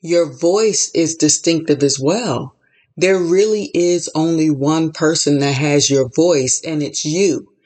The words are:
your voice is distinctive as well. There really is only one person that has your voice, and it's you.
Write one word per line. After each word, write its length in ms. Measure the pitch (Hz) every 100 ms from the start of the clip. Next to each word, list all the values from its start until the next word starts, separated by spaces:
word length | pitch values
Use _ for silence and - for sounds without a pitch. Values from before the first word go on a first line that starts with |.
your 320 | 165 170 160
voice 580 | 131 170 196 220 196 -
is 200 | - 160
distinctive 680 | 165 151 - - 165 156 143
as 160 | 139 135
well. 540 | 135 202 226 120 139 _ _ _ _ -
There 220 | 180 190
really 520 | 170 185 214 214 196
is 340 | 165 175 175 -
only 360 | 156 160 165 156
one 420 | 143 139 160 160
person 480 | 156 156 165 - 143
that 120 | 139
has 380 | 135 151 147 139
your 180 | 139 123
voice, 540 | 135 170 156 131 -
and 180 | - 156
it's 220 | 139 -
you. 480 | 151 165 196 127 - _